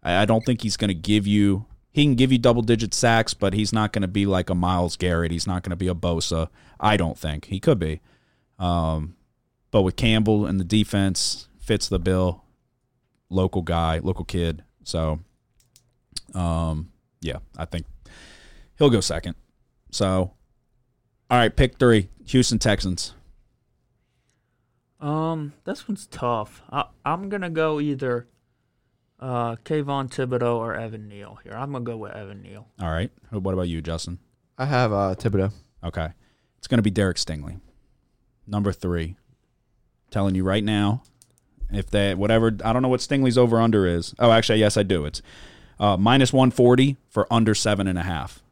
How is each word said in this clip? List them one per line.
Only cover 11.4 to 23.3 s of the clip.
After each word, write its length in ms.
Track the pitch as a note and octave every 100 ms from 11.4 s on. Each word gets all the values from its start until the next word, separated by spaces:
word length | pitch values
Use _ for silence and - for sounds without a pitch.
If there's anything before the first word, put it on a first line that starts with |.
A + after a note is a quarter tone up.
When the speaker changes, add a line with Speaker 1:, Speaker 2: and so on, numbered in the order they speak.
| - _
Speaker 1:
fits 260 | - G#2 -
the 100 | F#2+
bill, 460 | E2+ F#2 F#2 E2+ _ _ _ _ _ _ _ _ _
local 320 | F#2 F#2 G2
guy, 380 | E2 E2+ E2 E2
local 260 | F#2 F#2 F2
kid. 400 | F#2 E2+ D#2 - _
So, 380 | - E2+ D#2+ D#2 - _ _ _ _ _ _ _ _ - - F#2
um, 560 | E2+ E2 E2 D#2 F2 _ _ _
yeah, 160 | C#2+ B1+ - -
I 60 |
think 220 | D#2+ E2+ D#2 - - - - - - - - _
he'll 120 | D3
go 100 | A2+
second. 360 | - D#2+ F2 E2+ _ _ _ _ _
So, 420 | - G2 F#2 F#2 _ _ _ _ _ _ _ _ _ _
all 80 | B2
right, 180 | A2+ -
pick 220 | C3 -
three, 300 | B2 A2+ F#2+ - -
Houston 340 | C3 B2 A2
Texans. 540 | G#2+ G2+ F#2+ F2+ - - _